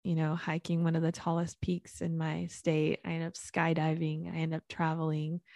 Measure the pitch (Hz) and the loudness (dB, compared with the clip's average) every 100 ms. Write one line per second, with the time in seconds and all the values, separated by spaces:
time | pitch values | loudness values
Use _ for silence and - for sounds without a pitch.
0 | - 160 156 165 - 160 - 170 165 165 | -2 2 2 0 -2 -2 0 2 2 4
1 | 165 170 - 165 170 - - 180 - - | 2 0 0 0 0 -4 -2 -2 -4 -6
2 | 170 165 160 156 175 - - 156 156 - | -2 -2 -2 -2 -4 -4 2 4 4 2
3 | - 165 165 - - - 165 165 156 160 | -2 -4 -4 -8 -6 0 2 4 2 2
4 | 160 156 170 165 160 160 - - 160 160 | 0 -2 -4 -2 -2 -2 -6 -2 0 2
5 | 160 156 151 170 - | 0 0 -2 -4 -8